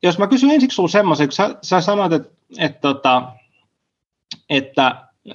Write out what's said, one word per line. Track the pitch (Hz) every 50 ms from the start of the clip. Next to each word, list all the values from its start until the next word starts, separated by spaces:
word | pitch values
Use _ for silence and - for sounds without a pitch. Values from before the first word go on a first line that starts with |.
| -
Jos | 180 170 170
mä | 202 190
kysyn | 269 247 254 277
ensiksi | 302 311 254 262 -
sulla | - 185 165
semmoisen, | 170 208 208 185 156 139 147 139
kun | -
sä, | - 190 214 - -
sä | - - 185 180
sanoit, | 165 196 208 202 196 180 165
että, | 151 131 - _ _ _ _ - -
että, | - 151 - _
tota, | - 143 139 135 - 135 127 127 127 127 - - _ _ _ _ _ _ _ _ _ _ _ _ _ _ _ _ _ _ - - _ _
että, | 147 139 135 - - - 135 131 - - - _ _ _ _ - -